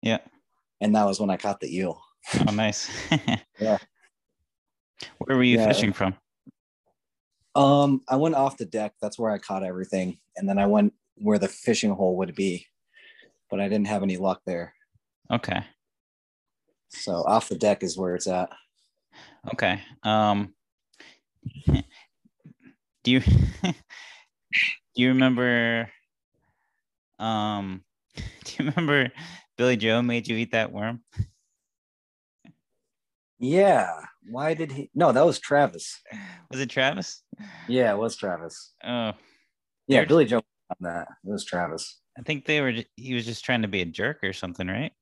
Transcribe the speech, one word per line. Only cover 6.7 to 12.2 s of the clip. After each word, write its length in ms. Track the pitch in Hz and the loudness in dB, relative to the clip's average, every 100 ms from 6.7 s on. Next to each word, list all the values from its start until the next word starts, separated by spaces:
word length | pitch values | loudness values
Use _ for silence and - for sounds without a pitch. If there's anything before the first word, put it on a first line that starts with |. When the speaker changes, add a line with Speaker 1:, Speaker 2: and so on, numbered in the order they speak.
| _ _ _ _ _ _ _ _ 135 | _ _ _ _ _ _ _ _ 4
Speaker 2:
Um, 460 | 139 143 143 135 - | 6 6 4 2 0
I 60 | 135 | 0
went 180 | 160 147 | 2 2
off 220 | 135 - | 0 -2
the 80 | 104 | -6
deck. 300 | 110 104 _ | -4 -6 _
That's 160 | 104 - | -8 -4
where 120 | 117 | -4
I 60 | 101 | -4
caught 260 | - 98 | -4 -6
everything. 560 | 95 90 92 95 92 87 _ - | -4 -6 -4 -2 -2 -6 _ -8
And 140 | 98 | -2
then 80 | 98 | 2
I 80 | 101 | 4
went 280 | 104 104 _ _ _ | 4 4 _ _ _
where 240 | 104 104 | 0 0
the 80 | 98 | 0
fishing 440 | - - 110 110 | -4 0 0 0
hole 260 | 95 92 | 2 0
would 160 | 90 | 0